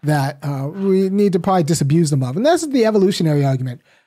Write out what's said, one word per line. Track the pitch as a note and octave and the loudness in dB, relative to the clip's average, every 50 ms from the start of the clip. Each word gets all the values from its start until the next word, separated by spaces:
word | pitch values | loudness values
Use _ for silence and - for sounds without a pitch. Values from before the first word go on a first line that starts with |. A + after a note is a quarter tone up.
that, | - D3 D3+ C#3+ C3+ C#3 D3 - | -4 -2 0 0 -2 -4 -6 -8
uh, | - C#3+ C#3+ C3 C#3 D3 | -8 -8 -6 -6 -8 -8
we | F3+ G3 G3 G3 F#3+ F#3+ G3 F#3+ | -6 -4 -2 0 2 2 0 0
need | F#3+ G3+ G3+ G3 | 0 2 2 2
to | F3 F3+ | 2 0
probably | - G3 F#3+ F3+ | 0 2 0 2
disabuse | D#3 C#3+ D#3+ - D3+ C3+ D#3 E3+ E3 C#3 | 2 0 0 0 0 0 2 2 2 2
them | D3+ C3+ | 0 -2
of. | C3 B2 C3+ | -2 -2 -4
And | F#3+ B3 | 0 2
this | D#4 F4+ E4 | 2 2 2
is | E4 D4 | 0 -2
the | C4 B3+ A3 | 0 0 2
evolutionary | A3 G#3+ G#3 F#3 G3+ - - E3+ D#3 D3 C#3+ C#3 | 2 2 2 2 2 2 0 0 0 2 2 2
argument | C3+ C3+ B2+ B2+ B2+ B2 - _ _ _ _ _ | 0 0 -2 -4 -6 -10 -12 _ _ _ _ _